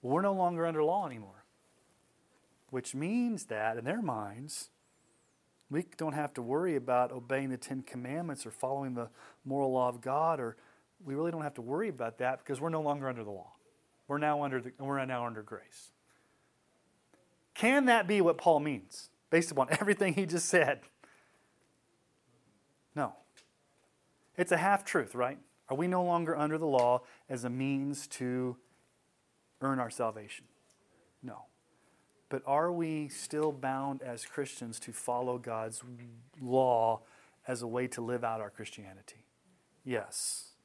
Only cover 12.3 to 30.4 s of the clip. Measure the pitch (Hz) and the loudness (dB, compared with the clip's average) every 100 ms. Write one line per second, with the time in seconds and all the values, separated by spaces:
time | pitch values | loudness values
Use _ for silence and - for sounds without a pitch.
12.3 | - - 131 160 160 151 143 135 120 104 | -2 -6 -4 -2 0 0 -2 -4 -6 -8
13.3 | 98 - - _ _ _ _ _ 143 151 | -12 -14 -20 _ _ _ _ _ 0 2
14.3 | 147 143 131 123 127 139 139 131 127 120 | 2 0 -2 -4 -8 -4 -2 0 -2 -4
15.3 | 110 107 107 - - - _ _ _ _ | -6 -10 -14 -14 -20 -20 _ _ _ _
16.3 | _ _ _ _ _ _ _ _ _ _ | _ _ _ _ _ _ _ _ _ _
17.3 | _ _ - 226 277 262 233 185 208 170 | _ _ 0 4 6 6 6 6 6 6
18.3 | 160 - 156 147 123 90 - - _ _ | 6 6 6 4 -4 -6 -18 -18 _ _
19.3 | 165 165 139 131 156 202 202 196 165 190 | 2 4 2 2 2 2 4 4 2 0
20.3 | 170 - 185 143 131 - _ - _ _ | 0 4 6 6 2 -4 _ -20 _ _
21.3 | _ _ _ _ _ _ _ _ _ _ | _ _ _ _ _ _ _ _ _ _
22.3 | _ _ _ _ _ _ 151 123 - _ | _ _ _ _ _ _ -4 -4 -4 _
23.3 | - _ _ _ _ _ _ _ _ _ | -20 _ _ _ _ _ _ _ _ _
24.3 | - 175 170 180 202 - 175 113 123 123 | -4 2 4 4 2 2 0 0 0 0
25.3 | 143 - _ - 135 180 180 180 170 165 | 0 -12 _ -4 0 2 2 4 2 2
26.3 | 151 151 156 160 131 120 123 - - _ | 0 2 2 2 6 6 4 0 -20 _
27.3 | 131 123 123 135 139 139 139 - - 127 | -6 -4 -2 0 0 -2 -6 -8 -6 -2
28.3 | 123 127 123 _ _ _ _ _ _ _ | -2 -2 -6 _ _ _ _ _ _ _
29.3 | _ _ _ 135 135 117 - 117 110 104 | _ _ _ 0 0 0 0 -2 -2 -14
30.3 | - | -16